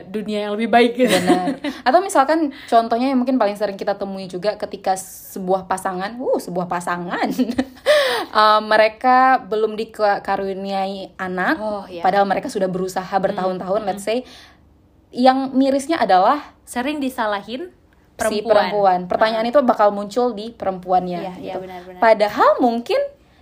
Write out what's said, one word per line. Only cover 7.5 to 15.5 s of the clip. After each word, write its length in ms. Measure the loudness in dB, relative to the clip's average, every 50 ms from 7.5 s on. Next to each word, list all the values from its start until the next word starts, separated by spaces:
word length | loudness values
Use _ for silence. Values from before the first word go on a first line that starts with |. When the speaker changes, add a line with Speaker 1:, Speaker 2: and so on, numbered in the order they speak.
| -2 -6 -6 -6 -6 -6 0 2 4 4 4 2 -2 -4 -4 -2 2
Speaker 2:
eh, 280 | 4 6 6 6 4
mereka 560 | 2 2 4 4 4 4 2 0 2 4 4 6 6 4 4 2
belum 340 | 0 -2 -4 0 0 -2 -2
dikaruniai 1400 | -4 -8 -8 -4 0 0 2 2 0 -2 -4 -4 -4 -4 -6 -6 -6 -6 -4 -4 -2 -2 -4 -6 -8 -12 -14 _
anak, 400 | -10 -8 -6 -4 -2 -2 -2 -2 -2
Speaker 1:
Oh, 260 | -4 -6 -6 -6 -8
iya. 160 | -10 -10 -2
Speaker 2:
padahal 220 | -2 0 2 2 2
mereka 240 | 2 0 -2 -4 -6
sudah 180 | -4 -2 -2 -2
berusaha 440 | -2 -4 -4 -4 -6 -6 -6 -2
bertahun-tahun, 680 | -2 -2 0 0 -2 -2 -2 -4 -4 -4 -4 -2 -2 -2
Speaker 1:
Hmm, 80 | -2 -4
Speaker 2:
let's 140 | -6 -6
Speaker 1:
hmm. 80 | -4 -4 -4
Speaker 2:
say, 20 | -4 -4 -8 -16 -20 -20 -20 _ _ _ _ _ _ _ _ _ _ _ _
yang 400 | -2 4 4 6 6 4 0 -2